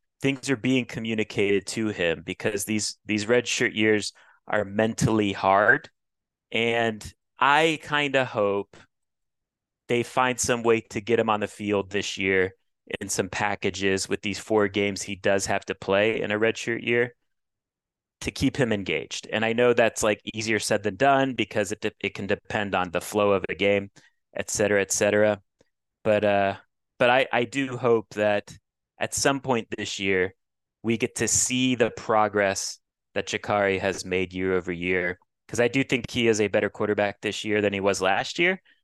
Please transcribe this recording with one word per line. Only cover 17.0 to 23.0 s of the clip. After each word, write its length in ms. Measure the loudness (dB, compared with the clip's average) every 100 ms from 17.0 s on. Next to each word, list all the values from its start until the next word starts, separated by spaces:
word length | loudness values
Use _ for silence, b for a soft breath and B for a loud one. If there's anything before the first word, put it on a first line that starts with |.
| 0 _ _ _ _ _ _ _ _ _ _ -10
to 100 | -8
keep 260 | -2 -2 0
him 160 | 0
engaged. 560 | 0 -2 -4 -4 -12 -6
And 120 | -2
I 100 | 0
know 200 | 2 4
that's, 300 | 6 2 2
like, 180 | 0 0 -4 -8
easier 240 | -2 -2
said 240 | 0 -2
than 140 | -2 0
done, 360 | 2 4 2
because 380 | 0 -2 -2 -2
it 100 | -2
de-, 100 | -6 -4
it 140 | -8
can 140 | -6 -4
depend 480 | -4 -2 -4 0 -2
on 160 | 0
the 100 | -4